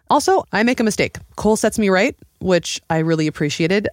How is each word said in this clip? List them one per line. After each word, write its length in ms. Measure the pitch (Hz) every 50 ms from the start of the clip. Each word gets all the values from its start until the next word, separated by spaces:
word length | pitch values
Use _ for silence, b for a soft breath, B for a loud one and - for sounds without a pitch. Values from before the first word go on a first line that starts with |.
| b b
Also, 340 | 233 294 - - 381 370 - - -
I 100 | 196 220
make 160 | 240 262 -
a 40 | 233
mistake. 320 | 214 - - 156 - - - - _ -
Cole 200 | - - 208 220
sets 220 | 208 - 220 - -
me 100 | 214 196
right, 260 | 190 185 202 269 - _ - _ _ -
which 400 | - 180 180 170 165 - - - _ -
I 80 | 165 160
really 280 | 160 165 165 160 156 151
appreciated. 600 | 151 - 156 147 143 - 170 160 190 208 202 -